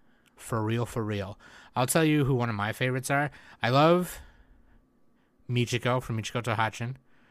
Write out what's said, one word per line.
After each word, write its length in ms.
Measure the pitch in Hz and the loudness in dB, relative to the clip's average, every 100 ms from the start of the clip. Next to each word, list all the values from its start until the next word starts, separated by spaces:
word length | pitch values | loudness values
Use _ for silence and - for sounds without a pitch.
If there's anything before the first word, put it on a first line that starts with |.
| _ _ _ - | _ _ _ -20
For 280 | - 117 | -6 -2
real, 240 | 107 117 117 | 0 0 -2
for 160 | - | -4
real. 340 | 107 104 92 101 - - - - | -4 -4 -6 -10 -20 -20 -8 -2
I'll 100 | 123 | 0
tell 180 | 170 | 2
you 220 | 160 151 135 | 4 4 2
who 80 | |
one 160 | 127 120 | 2 0
of 60 | 107 | -2
my 180 | 104 | -2
favorites 380 | 110 127 131 131 | -2 -2 -2 -2
are. 180 | 143 147 - - - | 0 0 -6 -20 -4
I 80 | 113 | 2
love 500 | 131 156 175 175 - - - - - - - _ _ _ _ _ _ - | 6 6 6 2 -8 -18 -20 -20 -20 -20 -20 _ _ _ _ _ _ -4
Michiko 540 | 120 117 123 123 127 | -2 0 -2 0 -2
from 180 | - 113 | -2 -6
Michiko 220 | 104 123 | -6 -6
to 140 | 120 110 | -2 0
Hatchin. 420 | 110 - 117 131 _ - _ | -2 -2 -10 -10 _ -20 _